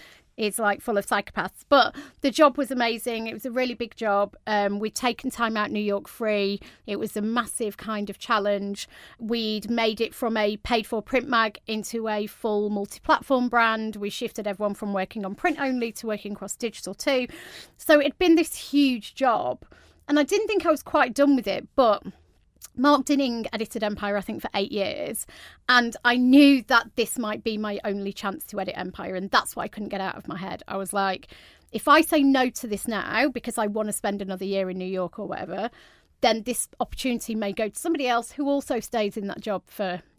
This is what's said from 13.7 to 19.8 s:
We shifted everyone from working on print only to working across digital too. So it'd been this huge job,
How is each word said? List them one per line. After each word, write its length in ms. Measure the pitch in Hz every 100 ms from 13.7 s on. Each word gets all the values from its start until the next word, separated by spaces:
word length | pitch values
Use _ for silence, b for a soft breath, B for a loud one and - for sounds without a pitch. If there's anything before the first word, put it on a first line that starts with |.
| 220 220
We 160 | 208 202
shifted 380 | - 233 - 208
everyone 260 | 190 208
from 180 | 196 208
working 320 | 196 190 226
on 120 | 190 -
print 240 | 359 330
only 320 | 269 254 233
to 160 | - 226
working 240 | 208 202
across 240 | 202 202 -
digital 380 | 226 - 190
too. 340 | - 302 262 247 B B B B B
So 240 | - 294
it'd 180 | 277 -
been 160 | 359
this 220 | 330 311 -
huge 580 | - 285 269 240 -
job, 500 | - 262 202 123 - - b